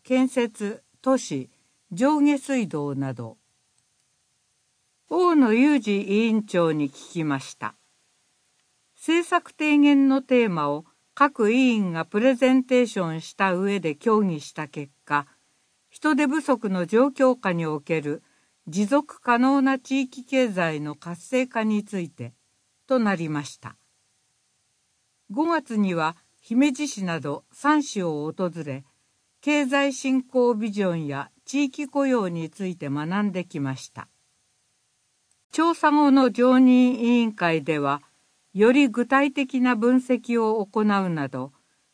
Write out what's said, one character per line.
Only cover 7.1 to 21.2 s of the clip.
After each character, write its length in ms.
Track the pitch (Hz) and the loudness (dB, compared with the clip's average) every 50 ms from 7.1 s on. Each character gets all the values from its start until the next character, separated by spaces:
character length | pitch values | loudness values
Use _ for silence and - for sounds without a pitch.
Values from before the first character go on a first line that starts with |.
| - | -8
き 120 | 175 160 | -6 -4
ま 160 | 151 139 135 | -2 -4 -4
し 160 | 131 - - | -6 -10 -14
た。 180 | - 117 110 110 _ _ _ _ _ _ _ _ _ _ _ _ _ _ _ _ _ _ _ _ _ _ _ _ | -12 -12 -12 -12 _ _ _ _ _ _ _ _ _ _ _ _ _ _ _ _ _ _ _ _ _ _ _ _
政 320 | _ - - 330 339 339 - | _ -4 0 0 0 0 0
策 220 | 359 349 - - | -2 -2 -2 -4
提 260 | - - 302 302 294 294 | -8 -4 0 2 4 4
言 300 | 285 285 285 277 277 269 | 6 6 6 4 4 4
の 140 | 269 269 269 | 2 0 0
テ 240 | - 262 247 233 | 2 2 2 2
ー 20 | 214 | 2
マ 220 | 175 160 147 143 | 0 -2 -2 -2
を 140 | 143 151 165 _ _ _ _ _ _ | -4 -4 -8 _ _ _ _ _ _
各 380 | - 277 285 285 - 214 208 233 | 0 0 0 2 0 0 2 2
委 40 | |
員 360 | 254 262 254 233 214 196 180 165 | 2 2 2 2 0 0 -2 -4
が 120 | 160 165 | -6 -6
プ 160 | - - 208 | -4 -2 0
レ 140 | 233 269 262 | 2 2 2
ゼ 180 | 247 269 254 262 | 2 2 2 2
ン 120 | 262 254 | 2 2
テ 200 | 254 254 247 247 | 2 2 2 2
ー 20 | |
シ 140 | 233 - 202 | 0 -2 -4
ョ 80 | 180 165 | -4 -4
ン 120 | 160 160 | -6 -8
し 140 | - - - | -10 -12 -6
た 200 | - 196 190 180 | -2 -2 -2 0
上 260 | 180 196 202 202 196 | -2 -2 -2 -4 -2
で 160 | 165 160 147 | -4 -6 -6
協 260 | - - 226 214 214 208 | -4 0 0 2 2 2
議 180 | 185 165 147 | 0 -2 -6
し 120 | - - - | -8 -12 -12
た 140 | - 151 | -12 -12
結 260 | 147 - 151 143 139 _ _ _ | -12 -12 -14 -14 -14 _ _ _
果、 220 | - 151 143 147 - _ _ _ _ _ _ _ _ _ _ _ _ | -4 -2 -2 -2 -6 _ _ _ _ _ _ _ _ _ _ _ _
人 260 | _ - - 302 302 | _ -4 0 0 2
手 100 | 262 294 | 2 2
不 140 | 262 285 320 | 2 0 -2
足 300 | - - 262 - - 202 | 0 0 0 0 0 -2
の 160 | 190 180 175 | -2 -2 -2
状 220 | 160 214 226 262 285 | 2 2 4 4 2
況 300 | 269 - 269 254 247 254 | 2 2 2 2 2 2
下 140 | - 190 180 | -2 -2 -2
に 140 | 170 165 | -2 -2
お 140 | 156 151 147 | -4 -4 -6
け 200 | 147 - 165 160 | -4 -4 -4 -2
る 220 | 143 147 147 - - _ _ _ _ _ _ _ _ | -2 -4 -6 -8 -10 _ _ _ _ _ _ _ _
持 200 | 175 151 190 208 | -8 -4 -2 0
続 340 | 202 269 294 294 - - - | 2 2 0 0 -2 -10 -8
可 180 | _ 247 240 233 | _ 0 2 2
能 220 | 254 269 277 277 262 | 2 2 2 2 2
な 160 | 269 269 262 | 0 0 -2
地 240 | - - 262 269 269 | -4 -4 -4 -4 -4
域 220 | 254 - 277 247 | -4 -8 -16 -10
経 240 | - 269 262 254 233 | -2 0 0 0 0
済 320 | 190 185 170 165 156 147 | 0 -2 -2 -2 -2 -4
の 140 | 147 147 147 | -6 -8 -10
活 260 | - - 170 175 170 | -12 -12 -14 -14 -14